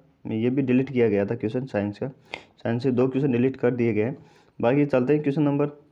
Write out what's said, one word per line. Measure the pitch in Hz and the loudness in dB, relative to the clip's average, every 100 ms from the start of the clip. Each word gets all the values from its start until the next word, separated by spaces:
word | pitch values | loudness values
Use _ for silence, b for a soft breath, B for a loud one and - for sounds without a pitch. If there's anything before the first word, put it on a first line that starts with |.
| _ _ - | _ _ -8
में | 110 | -2
ये | 120 | 0
भी | 135 | 0
डिलीट | 127 127 135 | 2 0 0
किया | 123 117 | 2 2
गया | 101 101 | 2 0
था | 117 | -2
क्वेश्चन | 110 127 127 | -4 -4 -4
साइंस | 104 101 104 | -4 -4 -4
का, | 135 - B B B _ | -10 -10 B B B _
साइंस | 113 120 | -4 -2
से | 135 | 0
दो | 120 131 | 2 0
क्वेश्चन | 131 143 | 0 0
डिलीट | 117 131 131 | 2 0 0
कर | 123 123 | 0 0
दिए | 117 | 0
गए | 104 | 0
हैं। | 113 - b b b - | -2 -4 b b b -2
बाकी | 117 143 143 | 2 2 2
चलते | 127 127 | 2 2
हैं | 147 | 2
क्वेश्चन | 143 139 | 0 0
नंबर | 143 143 143 - - | 0 0 -2 -6 -20